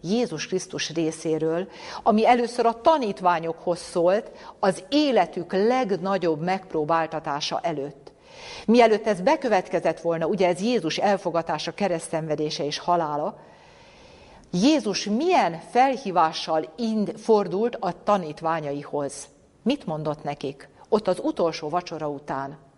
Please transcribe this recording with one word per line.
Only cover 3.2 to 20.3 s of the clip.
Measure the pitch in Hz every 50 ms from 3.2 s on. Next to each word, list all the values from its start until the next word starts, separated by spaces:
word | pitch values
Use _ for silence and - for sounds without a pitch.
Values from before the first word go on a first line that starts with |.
| 196 180 175 165 165 165 160 - - 185 175 165
szólt | - - - 185 165 175 190 214 233 - - - - - - -
az | - 196 180 - - -
életük | 277 294 302 285 247 208 175 170 - 185 165 170 -
legnagyobb | 185 202 226 247 262 262 196 196 170 170 190 196 190 165 170 160 147
megpróbáltatása | 160 180 190 190 190 - - 160 151 151 165 165 160 156 - 156 147 156 143 147 147 - - -
előtt? | - - 160 143 135 147 - - - - _ _ _ - - - - - - - -
Mielőtt | - 220 247 233 226 220 208 226 226
ez | 208 170
bekövetkezett | 180 247 311 311 - 254 214 185 185 - - 170 160 180 160 -
volna, | - 170 165 165 170
ugye | 156 208 185 190 175
ez | 180 175
Jézus | 190 233 247 226 165 160 - -
elfogatása, | - 196 202 185 - 175 160 165 160 - 165 151 - - 160
keresztszenvedése | - 208 190 175 165 - - - 160 156 160 151 147 151 151 151 - 160
és | 143 151 -
halála, | - - 175 175 165 147 151 143 151 190 220 - - - - - - - - - - - - - - - - - - - - - - _
Jézus | - 175 196 277 320 285 208 214 185 - -
milyen | 208 208 226 311 359 370 294 214 170 170 165 - -
felhívással | - 240 254 277 262 220 - 202 175 175 160 160 160 - - - 160 160 156 - -
ind-, | - 240 226 220 220 202 180 - -
fordult | - - 220 208 202 180 165 190 226 247 233 -
a | - 185 170 - -
tanítványaihoz? | - 208 196 175 151 147 - 165 160 160 165 156 143 143 143 139 - - 143 143 139 - - - - _ _ _ _ _ _
Mit | _ 208 190 185 -
mondott | - 160 156 156 156 147 151 -
nekik | 147